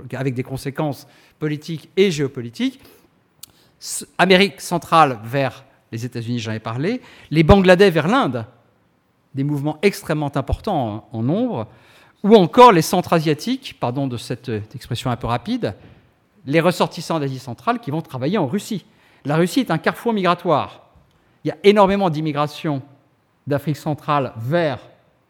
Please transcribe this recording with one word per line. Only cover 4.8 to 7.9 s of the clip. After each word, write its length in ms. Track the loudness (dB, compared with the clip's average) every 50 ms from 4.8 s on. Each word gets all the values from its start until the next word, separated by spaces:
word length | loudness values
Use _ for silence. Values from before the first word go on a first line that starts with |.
| -4 2 4 4 4 4 2 -4 -8
vers 400 | -6 -4 -2 -2 -2 -4 -8 -20 _ _ _ _ _ -10
les 120 | -10 -8
États-Unis, 360 | -8 -8 -8 -6 -6 -6 -6
j'en 120 | -4 -6 -8
ai 60 | -8
parlé, 420 | -8 -8 -6 -4 -4 -4 -4 -6 -8 -14 -20 -20 -10 -2
les 140 | 0 2 6
Bangladais 460 | 6 6 6 8 6 6 8 6 4